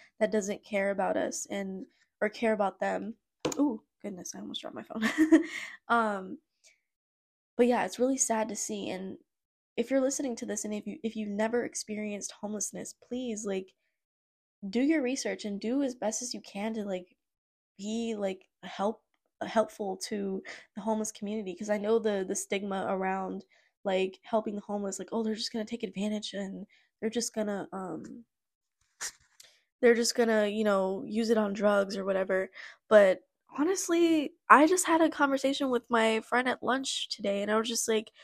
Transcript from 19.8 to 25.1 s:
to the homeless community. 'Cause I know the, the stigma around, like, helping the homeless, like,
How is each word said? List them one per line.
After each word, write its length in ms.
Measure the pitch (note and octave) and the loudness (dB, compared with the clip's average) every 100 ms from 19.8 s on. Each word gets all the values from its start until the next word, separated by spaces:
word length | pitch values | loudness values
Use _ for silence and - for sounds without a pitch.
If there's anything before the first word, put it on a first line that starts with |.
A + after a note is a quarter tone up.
| G3+ F#3+ | -8 -6
to 460 | - G#3 G3 F#3+ - - - - | -6 -4 -4 -4 -8 -16 -16 -8
the 40 | |
homeless 300 | G#3 A3 G#3+ | -4 -2 -4
community. 460 | - G3+ A3 F#3+ F3 | -6 -6 -6 -6 -8
'Cause 140 | G#3 | -2
I 80 | G#3 | -2
know 200 | G3+ A3+ | 2 2
the, 260 | G#3+ G3+ F#3+ | 2 0 -2
the 80 | G3 | -4
stigma 500 | - G3+ G3+ F#3+ F#3 | -2 -2 -2 -2 -2
around, 560 | F#3+ F#3+ F#3+ F#3+ F#3+ - _ _ _ | -2 -2 -2 -4 -8 -12 _ _ _
like, 340 | G3+ F#3 F#3+ - | -2 0 0 -4
helping 320 | - A3 G#3+ G3+ | -2 0 0 -6
the 40 | |
homeless, 380 | - G#3 G3 F#3 | -6 -4 -4 -6
like, 100 | F#3 | -6